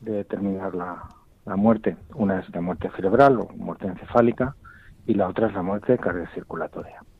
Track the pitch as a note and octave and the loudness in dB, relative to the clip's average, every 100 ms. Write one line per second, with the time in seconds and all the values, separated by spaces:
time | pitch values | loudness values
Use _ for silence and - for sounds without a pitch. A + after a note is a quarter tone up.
0 | A2+ G#2 G2 G2 G2 F#2+ F#2+ F2 F2+ F2 | -6 -6 -4 -4 -2 -2 -4 -6 -8 -10
1 | - - _ _ - F#2+ A2 A2 G#2 F2 | -14 -20 _ _ -6 2 4 4 0 -4
2 | - - G2 F#2 - - F2 F2 - - | -8 -2 0 0 -4 -6 -4 -4 -6 -2
3 | F#2 A#2 C#3 A#2+ F2 - F2+ - G2 - | 2 6 6 6 -2 -8 -10 -6 -8 -8
4 | - A#2+ A#2 - C3 - - - - - | 0 4 4 4 -2 -6 -18 -20 -20 -8
5 | - G2+ F#2 F#2 A2 G2 F2+ G2+ - B2 | -2 0 0 0 -2 0 -4 -2 0 2
6 | F#2+ F2 D#2+ - - E2 D#2 - - - | 0 -4 -6 -10 -10 -8 -8 -10 -14 -18
7 | - | -20